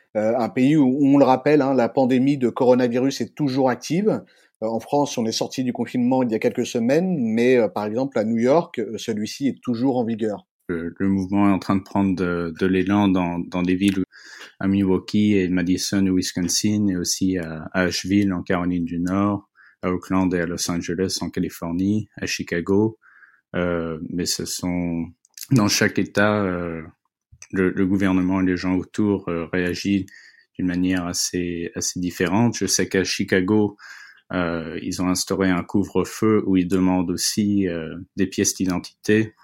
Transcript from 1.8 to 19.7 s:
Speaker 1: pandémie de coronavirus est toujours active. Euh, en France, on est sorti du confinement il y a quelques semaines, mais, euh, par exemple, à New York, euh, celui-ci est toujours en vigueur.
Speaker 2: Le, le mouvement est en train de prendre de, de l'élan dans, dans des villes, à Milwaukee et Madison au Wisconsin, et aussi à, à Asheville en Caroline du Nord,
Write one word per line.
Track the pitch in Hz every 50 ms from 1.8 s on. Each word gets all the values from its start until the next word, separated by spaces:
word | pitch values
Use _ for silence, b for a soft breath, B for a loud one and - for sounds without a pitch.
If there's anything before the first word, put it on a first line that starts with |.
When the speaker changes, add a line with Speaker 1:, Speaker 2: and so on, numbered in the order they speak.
| 117 117
Speaker 1:
pandémie | - 139 131 120 131 123 131 143 147 135
de | 123 113
coronavirus | - - 131 123 127 127 127 117 117 127 127 135 135 -
est | 120 - _
toujours | - 151 135 127 139 131 131
active. | 120 - - - 151 180 214 214 151 104 b b b b b b b - 110
Euh, |
en | 110 113 113
France, | - - 143 147 143 135 - 127
on | 113
est | 113
sorti | 110 - 127 117 - 135 127
du | 123
confinement | 113 - 120 - - 127 120 123 131 127 127
il | 117
y | 110
a | 107
quelques | - 123 104 - 117
semaines, | - - 120 113 120 139 165 185 185 180 147
mais, | 117 110 110 117 120 127 131
euh, | 123 110
par | 98 - 104 104
exemple, | 107 107 123 135 139 -
à | 123 107
New | 110 117 113
York, | 117 127 147 170 170 - - 127
euh, | 107 110 110
celui-ci | 98 - - 110 104 107 107 - - 143 127
est | - -
toujours | - 131 120 113 127 139 123 127
en | 117
vigueur. | 113 113 107 110 107 98 92 - _ _ _ _
Speaker 2:
Le, | - 87 82 82 85 -
le | - 98 98
mouvement | 98 95 95 92 101 101 101
est | 101 98
en | 87
train | - - 98
de | 98 -
prendre | - - 101 98 98 90
de, | 90 92 87 87 85 87 82 80 78
de | 95
l'élan | 92 92 92 90 95 101 104 104
dans, | 98 92 92 90 87 87
dans | 87 85 - - 90
des | 87 90 92
villes, | 90 101 101 95 98 95 B B B B B B B B B B -
à | 95
Milwaukee | 95 98 98 98 92 92 90 - - - 107 107 104 104
et | 98 92
Madison | 90 90 90 87 90 90 90 - - 104 98 98
au | 95 92
Wisconsin, | 92 90 - - 92 90 85 - - - 107 107 104 104
et | 101 90
aussi | 87 85 - - - 95 95 92
à, | 90 82 80 80 78 76 -
à | - 92
Asheville | 92 87 85 - - 90 98 101 104 98 92
en | 85
Caroline | - - 98 87 87 90 90 87 87
du | 85 87 85
Nord, | 87 90 92 98 101 104 101 101 - b b b b b